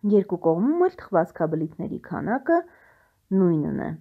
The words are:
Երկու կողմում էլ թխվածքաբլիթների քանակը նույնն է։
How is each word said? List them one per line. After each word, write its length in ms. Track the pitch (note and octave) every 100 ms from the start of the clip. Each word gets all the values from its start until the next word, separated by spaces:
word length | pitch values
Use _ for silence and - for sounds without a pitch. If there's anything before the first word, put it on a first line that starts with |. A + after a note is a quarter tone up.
Երկու 360 | G#3 G3+ G3 F3
կողմում 480 | E3 E3 A#3+ E4+ F#4
էլ 80 | -
թխվածքաբլիթների 1040 | - F3+ E3 - D#3+ D#3+ D#3+ - D3 -
քանակը 600 | - - - B3+ C4 E4+ F4+ _ _ _ _ _ _
նույնն 520 | F#3+ F3+ D#3+ D3 C3+
է։ 80 | - D#3